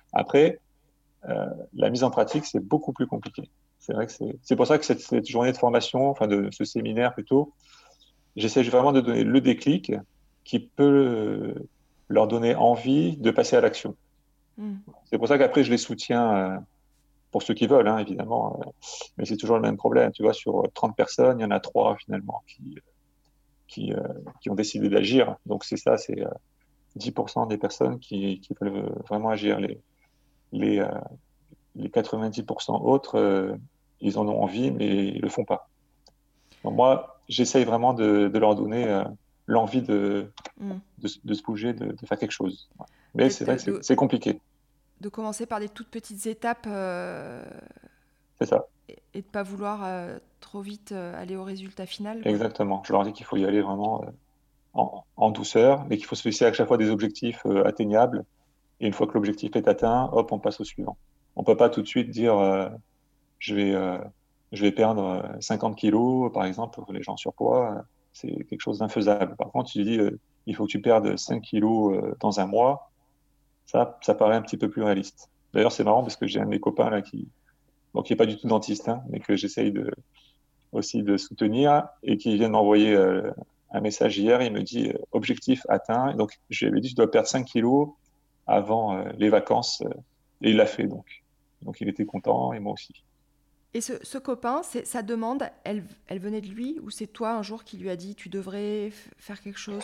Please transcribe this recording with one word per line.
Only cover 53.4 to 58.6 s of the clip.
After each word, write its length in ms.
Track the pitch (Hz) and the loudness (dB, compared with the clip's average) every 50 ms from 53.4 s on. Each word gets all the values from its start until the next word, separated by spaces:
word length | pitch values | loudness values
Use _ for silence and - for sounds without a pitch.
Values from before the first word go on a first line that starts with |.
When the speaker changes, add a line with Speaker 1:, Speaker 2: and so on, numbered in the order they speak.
| 98 | 0
Speaker 1:
aller 160 | 98 101 104 | 2 2 2
vraiment, 400 | 98 98 98 101 104 107 113 110 | 0 0 -2 -4 -4 -4 -4 -6
euh, 60 | - - 117 - _ _ _ _ _ _ _ _ _ _ - | -8 -10 -14 -20 _ _ _ _ _ _ _ _ _ _ -2
en, 300 | - 127 - - - - _ _ | -2 -2 -2 -4 -12 -18 _ _
en 140 | - 110 110 | 0 2 2
douceur, 560 | 107 - 101 - - 113 117 131 139 135 139 | 2 -2 -4 0 4 6 6 6 6 4 0
mais 120 | - 107 | -2 -4
qu'il 100 | 107 - | -4 -4
faut 80 | - 101 | -6 -8
se 80 | - - | -6 -4
fixer 220 | 120 107 - 123 | -4 2 4 4
à 80 | 117 113 | 4 4
chaque 140 | - 117 | 4 2
fois 100 | - 127 | 4 4
des 120 | 113 110 107 | 4 4 2
objectifs, 560 | 110 98 110 110 - - - 117 113 - - | 2 0 0 -2 -2 -4 -6 -6 -6 -4 -2
euh, 180 | 104 98 98 - | 0 2 4 4
atteignables. 600 | 104 104 - 110 104 104 113 123 123 - - - _ _ _ _ _ _ _ | 2 2 0 0 2 4 4 4 4 2 -4 -8 _ _ _ _ _ _ _